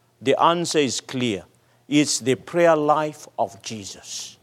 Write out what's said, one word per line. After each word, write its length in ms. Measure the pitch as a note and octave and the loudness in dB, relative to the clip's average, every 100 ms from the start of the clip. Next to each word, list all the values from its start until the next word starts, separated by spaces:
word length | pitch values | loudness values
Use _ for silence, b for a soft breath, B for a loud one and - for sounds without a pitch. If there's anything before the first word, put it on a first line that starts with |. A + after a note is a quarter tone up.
| _ _ | _ _
the 140 | A#2+ C3 | -2 2
answer 360 | D#3 F3 E3 D#3+ | 4 2 0 0
is 240 | C#3 - | 0 -4
clear. 420 | - C3 B2 F#2+ - _ _ _ - | -8 -4 -4 -4 -8 _ _ _ -2
It's 340 | D3 D3 - | 0 2 -2
the 160 | A2+ B2 | -2 -4
prayer 380 | - F3 E3+ | -2 2 4
life 540 | D#3 D3 D3+ D3+ D3 - - | 4 2 2 0 -8 -12 -6
of 220 | A#2 - | -6 -6
Jesus. 800 | - A2 F#2 F#2 - - - - | -14 -12 -12 -16 -14 -14 -14 -18